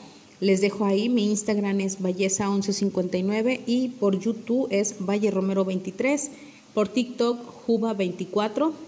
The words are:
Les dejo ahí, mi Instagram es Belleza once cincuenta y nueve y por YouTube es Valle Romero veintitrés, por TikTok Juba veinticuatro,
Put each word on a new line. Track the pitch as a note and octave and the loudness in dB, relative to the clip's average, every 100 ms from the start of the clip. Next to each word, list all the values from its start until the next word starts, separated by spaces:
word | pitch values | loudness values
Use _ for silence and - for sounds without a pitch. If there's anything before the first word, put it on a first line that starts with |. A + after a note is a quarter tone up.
| - - - - | -18 -20 -20 -2
Les | G3 F#3+ | 2 4
dejo | G3+ G3+ G3+ | 4 2 2
ahí, | G3 A#3 | 2 2
mi | B3 G#3 | 2 2
Instagram | G3+ - G#3 G3+ G3 | 0 0 0 2 0
es | F#3+ F#3+ | 0 -2
Belleza | F#3 F3+ F#3+ F#3+ G3+ | -2 0 0 0 0
once | G3+ G3 | 0 0
cincuenta | G3 G3+ F#3 F3+ F#3 | 0 0 0 -2 0
y | |
nueve | F#3+ G#3+ A#3 B3+ | 0 0 0 -2
y | - B3 B3+ | 0 0 0
por | - G3+ F#3+ | 0 0 2
YouTube | A3+ A3 - B3 B3+ | 0 -4 -2 0 2
es | G3 G#3 - | 0 0 -4
Valle | F#3 G#3 G#3 | -2 0 2
Romero | F#3+ F#3+ G3 | 0 0 0
veintitrés, | F#3+ F#3 F#3 - B3+ C#4+ - - - - - | 0 -2 -6 -2 0 0 -2 -10 -20 -20 -6
por | - G3+ | -2 0
TikTok | B3+ A#3+ - A#3+ A#3+ - - | 0 -2 0 0 -2 -6 -10
Juba | - A3+ A3+ | 0 0 0
veinticuatro, | G3 F#3 F3 F3+ G3+ G#3+ A3 D#4+ D#4 | 0 -2 -2 -4 0 0 0 0 -2